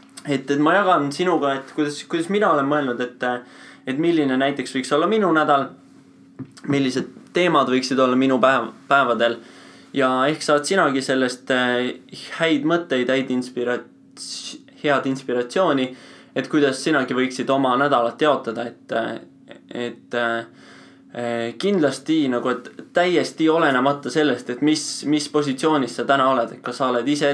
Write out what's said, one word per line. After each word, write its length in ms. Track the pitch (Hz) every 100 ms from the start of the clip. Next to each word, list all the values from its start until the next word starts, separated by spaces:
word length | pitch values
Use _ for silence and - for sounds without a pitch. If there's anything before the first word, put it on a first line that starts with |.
| - - -
Et, 240 | 135 139
et 80 | 143
ma 160 | 151 190
jagan 340 | 185 165 143
sinuga, 440 | 143 180 160 139 135
et 140 | - -
kuidas, 240 | 147 147 -
kuidas 220 | 165 165
mina 220 | 202 202
olen 140 | 147 139
mõelnud, 300 | 147 135 113
et, 220 | - - 123 123 120 - - - -
et 100 | 135
milline 380 | 170 165 135 131
näiteks 380 | 139 143 127 131
võiks 160 | 127
olla 140 | 147 180
minu 220 | 220 190
nädal, 380 | 160 151 139 127 - - - - - - - - - -
millised 400 | 139 135 127 - - -
teemad 360 | 175 180 147 123
võiksid 280 | 131 131 131
olla 180 | 131 127
minu 180 | 135 127
päev-, 280 | 131 131 113 - -
päevadel. 520 | 139 127 113 117 113 - - - - - 135
Ja 140 | 131 127 139
ehk 140 | 151
saad 240 | - 147 147
sinagi 340 | 190 151 135
sellest, 480 | 131 131 127 127 -
äh, 380 | 131 123 123 127 - - - - -
häid 300 | 165 147 151
mõtteid, 420 | 170 170 131 123
häid 200 | 135 127
inspirats-, 1300 | 127 123 123 120 120 - - - - - - - - - -
head 240 | 151 135 135
inspiratsiooni, 800 | 131 - 123 120 185 180 135 127 - - - - 131
et 120 | 131
kuidas 280 | 151 143 131
sinagi 320 | 170 147 123 127
võiksid 340 | 127 123 113
oma 220 | 135 127 123
nädalat 420 | 143 131 117 -
jaotada, 460 | 151 131 120 117 120
et, 200 | - - 120
äh, 640 | 117 113 - - - - -
et, 480 | 120 120 117 - 120
äh, 220 | 117 117 117 - - - - - -
äh, 420 | - 120 117 117 -
kindlasti 640 | 196 196 143 - - 160 139
nagu, 180 | 120 123
et 200 | 123 - - -
täiesti 560 | 175 180 165 127 - 160
olenemata 580 | 165 156 127 135 139 123
sellest, 400 | 156 151 120 -
et 120 | 123
mis, 240 | 147 151 - - 143
mis 160 | 151 147
positsioonis 680 | 147 143 131 160 151 120 -
sa 60 | 117
täna 220 | 139 135
oled, 240 | 127 - -
et 60 |
kas 160 | - -
sa 80 | 131
oled 200 | 123 127
ise 220 | 147 143